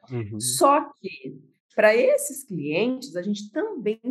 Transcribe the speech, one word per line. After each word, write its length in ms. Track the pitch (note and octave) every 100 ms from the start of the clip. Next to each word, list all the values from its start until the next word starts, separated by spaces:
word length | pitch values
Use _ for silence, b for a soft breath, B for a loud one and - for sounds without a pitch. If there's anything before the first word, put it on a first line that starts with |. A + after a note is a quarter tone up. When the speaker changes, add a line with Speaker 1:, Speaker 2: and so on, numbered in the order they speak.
| -
Speaker 1:
Uhum. 300 | B2 G#2+ G#2+
Speaker 2:
Só 500 | A#2+ - C#4 C#4+ D#4+ -
que, 400 | F#4 - C4+ - - _ _
pra 200 | - G#3+
esses 480 | A3+ C4 D4 - C4+
clientes, 760 | - E3 C#3+ D#3+ A#3 B3+ - E3+
a 60 |
gente 280 | F#3+ G#3 -
também 480 | D#4 A4 F#4 G#3 A3 A#3+